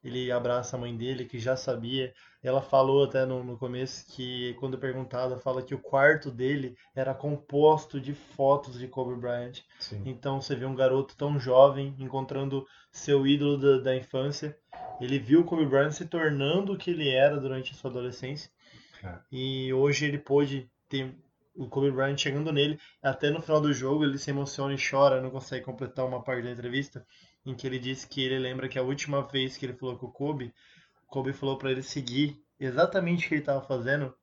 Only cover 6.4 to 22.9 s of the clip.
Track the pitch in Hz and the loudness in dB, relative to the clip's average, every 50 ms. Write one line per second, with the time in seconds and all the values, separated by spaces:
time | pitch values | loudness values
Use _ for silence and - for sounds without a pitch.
6.4 | 127 131 147 143 131 127 127 _ _ _ _ 139 131 131 131 - - 147 147 143 | -2 -2 -2 -2 -4 -8 -10 _ _ _ _ -4 -4 -4 -4 -4 -4 -6 -6 -6
7.4 | - _ 139 143 151 156 156 151 - - - 139 123 135 143 - - - - - | -8 _ 2 6 8 8 8 6 2 -8 -10 -10 -8 -8 -10 -10 -14 -20 -4 0
8.4 | 135 135 139 143 - 131 123 120 123 127 - 131 131 123 127 120 120 123 120 120 | 4 4 4 4 2 -8 -12 -12 -12 -10 -6 -6 -6 -6 -6 -6 -6 -6 -6 -6
9.4 | 120 123 127 - _ _ _ _ - - 110 101 98 - 127 120 - 143 135 135 | -6 -10 -14 -18 _ _ _ _ -14 -10 -10 -8 -8 -8 -10 -6 -4 -4 -4 -4
10.4 | 135 - 143 117 127 131 135 127 135 127 127 135 135 - - _ 143 147 147 139 | -4 -6 -6 -4 -4 -6 0 2 4 4 4 2 0 -2 -6 _ -4 -2 -2 -2
11.4 | 120 127 123 131 135 143 135 139 139 139 139 131 135 131 135 135 131 127 135 135 | 0 6 10 12 12 10 10 2 -6 -8 -8 -10 -10 -6 -6 -6 -6 -4 -4 -4
12.4 | 139 139 139 139 135 - - - _ _ _ - - - 143 139 135 139 143 143 | -4 -2 -4 -4 -6 -8 -20 -20 _ _ _ -12 0 2 4 4 6 6 4 4
13.4 | 143 143 143 139 135 139 135 131 123 131 131 131 131 _ - 131 131 143 143 - | 4 2 2 4 6 6 6 6 4 0 0 0 -2 _ -4 -4 -2 -2 -4 -6
14.4 | - 151 147 _ _ _ - - - - - - 123 123 135 139 117 110 143 165 | -8 -10 -10 _ _ _ -18 -16 -14 -14 -10 -8 -4 -2 -2 -2 2 6 6 6
15.4 | 175 170 175 165 156 139 131 139 143 151 147 - 170 160 - 170 160 156 147 139 | 6 4 2 0 2 4 4 4 4 4 0 -6 -8 -6 -4 0 0 0 0 0
16.4 | 139 143 160 190 202 196 196 185 - 180 175 156 156 139 131 127 139 147 151 147 | 0 2 2 2 0 0 -4 -4 -2 -4 -2 0 0 2 4 6 6 6 4 2
17.4 | 131 135 131 131 127 131 135 - - 135 120 123 123 123 120 - - 127 143 147 | -4 -4 -4 -4 -6 -10 -14 -10 -10 -8 -6 -6 -8 -8 -8 -8 -10 -10 -10 -10
18.4 | - - _ _ _ _ - - _ _ - - - 92 87 87 _ _ 135 127 | -12 -18 _ _ _ _ -20 -20 _ _ -20 -16 -14 -14 -14 -14 _ _ -8 -6
19.4 | 131 135 135 131 131 131 131 131 139 143 143 139 151 147 143 143 - - 139 143 | -4 -4 -4 -4 -4 -2 2 4 4 4 4 2 0 -2 -2 -4 -2 2 4 4
20.4 | 147 135 135 135 123 - _ _ _ _ - 135 131 131 131 - _ _ _ _ | 4 2 0 -6 -8 -10 _ _ _ _ -4 -4 -4 -6 -10 -16 _ _ _ _
21.4 | _ _ _ - 135 - - 139 139 143 131 131 135 139 143 139 - 147 135 143 | _ _ _ -10 -10 -6 -2 0 0 2 2 2 0 0 0 -2 -2 -2 -2 -2
22.4 | 151 160 151 143 143 147 156 151 - - | -2 0 2 2 2 2 0 -6 -10 -20